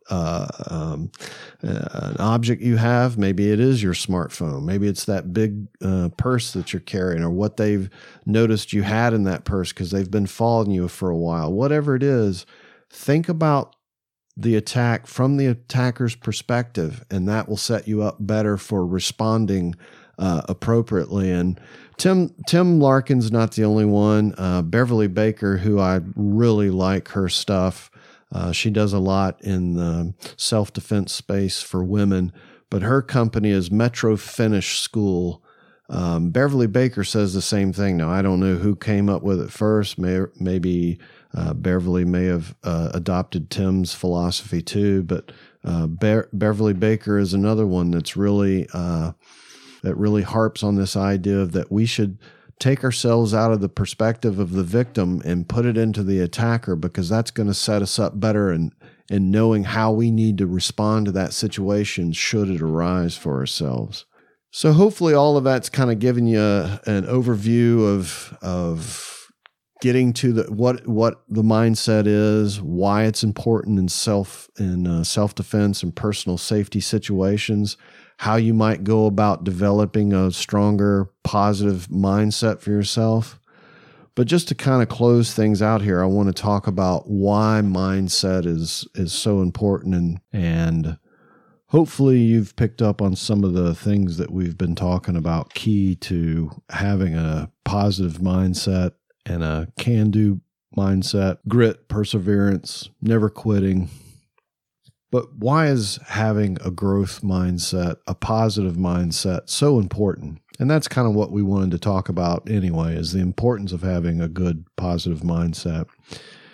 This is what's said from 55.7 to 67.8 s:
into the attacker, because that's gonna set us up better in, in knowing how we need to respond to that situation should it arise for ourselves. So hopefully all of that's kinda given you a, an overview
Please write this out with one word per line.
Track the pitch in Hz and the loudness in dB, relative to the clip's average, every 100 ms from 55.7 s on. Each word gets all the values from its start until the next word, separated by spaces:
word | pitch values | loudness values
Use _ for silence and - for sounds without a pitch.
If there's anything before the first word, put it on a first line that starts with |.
| 110 | 2
into | 113 104 | 0 0
the | 98 98 | 0 0
attacker, | 87 - 117 117 107 87 | 0 0 0 0 -2 -4
because | 87 - 87 | -4 -4 -2
that's | 110 117 | 0 -2
gonna | - 104 | -2 -2
set | 98 - 104 | -2 0 0
us | 101 - | 0 -2
up | 101 104 | -2 0
better | 110 104 98 | 0 2 2
in, | 82 82 - - _ - | 0 -2 -6 -20 _ -4
in | 98 95 | 0 2
knowing | 104 113 107 95 | 4 4 2 0
how | 104 110 | 0 0
we | 110 117 | 2 2
need | 110 110 98 | 2 2 0
to | 95 | 0
respond | 90 - - 107 110 104 | -2 -4 -2 0 0 0
to | |
that | 95 92 | -2 -4
situation | - 107 - 95 101 101 - 87 | -4 -6 -4 -2 0 -2 -2 -4
should | 82 - 113 98 | -2 -2 0 0
it | 87 | 0
arise | 80 80 87 90 85 - | -2 0 0 0 -2 -4
for | 80 67 | -4 -4
ourselves. | 67 - 73 62 53 - - _ _ _ _ | -4 -4 -4 -4 -6 -10 -18 _ _ _ _
So | - 160 | -2 4
hopefully | 151 202 202 170 | 6 6 4 2
all | 143 147 143 | 6 6 4
of | |
that's | 131 131 - | 2 0 -2
kinda | - 127 | 0 0
given | 110 123 123 117 | 2 2 2 2
you | 110 | 4
a, | 104 101 82 101 - | 4 2 0 -4 -2
an | 101 92 | -2 0
overview | 127 120 110 107 117 120 117 | 0 0 0 2 4 4 4